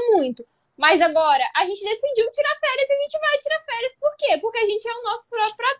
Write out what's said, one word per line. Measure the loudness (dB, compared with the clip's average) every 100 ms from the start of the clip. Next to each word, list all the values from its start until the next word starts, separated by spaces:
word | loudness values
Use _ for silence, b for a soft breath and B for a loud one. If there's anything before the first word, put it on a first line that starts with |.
| 2 2
muito. | 2 -4 -14 _ _ 0
Mas | 4 6
agora, | 4 4 2 2 0 -2
a | -2
gente | -2
decidiu | -4 -4 -2 0 0
tirar | 0 -2 -2
férias | -2 -2 0
e |
a | 0
gente | -2 -2
vai | 0 0
tirar | 0 -4
férias. | -4 -6 -6 -2
Por | -4 0
quê? | 0 0
Porque | -2 -2
a | -2
gente | -2 -4
é |
o | -8
nosso | -6 -8 -6
próprio | -2 -2 -2
pra-, | -4